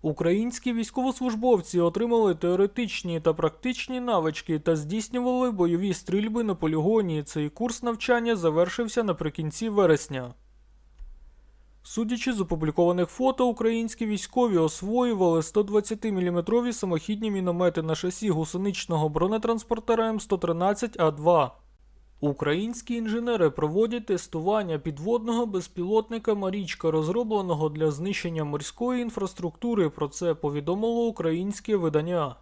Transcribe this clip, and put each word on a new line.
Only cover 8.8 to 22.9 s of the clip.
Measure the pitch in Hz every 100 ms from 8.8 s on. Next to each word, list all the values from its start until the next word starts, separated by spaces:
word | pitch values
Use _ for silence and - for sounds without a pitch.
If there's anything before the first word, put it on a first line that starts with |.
| 226 -
наприкінці | 214 170 160 - 156 - 226
вересня. | 208 185 151 - 135 123 120 _ - _ - _ _ - - - - - - - _
Судячи | - - 220 240 262
з | 226
опублікованих | 180 160 156 151 175 180 175
фото, | - 254 262 247
українські | 233 226 226 233 - 220
військові | 208 - - 240 180
освоювали | 160 - 190 233 247 214 180 165
сто | 156 214
двадцятиміліметрові | 202 208 208 214 226 196 180 175 170 233 240
самохідні | 233 190 165 - 208 220
міномети | 196 180 170 180 165
на | 160 160
шасі | 180 185 214
гусеничного | 160 160 180 196 185 - 165 156
бронетранспортера | 151 180 220 226 233 - 226 220 226 226
М | 220
сто | - 190
тринадцять | 170 170 185 208 233 -
А | 160
два. | 147 156 170 131 - _ _ _ - _ -
Українські | 147 139 147 156 220 233 -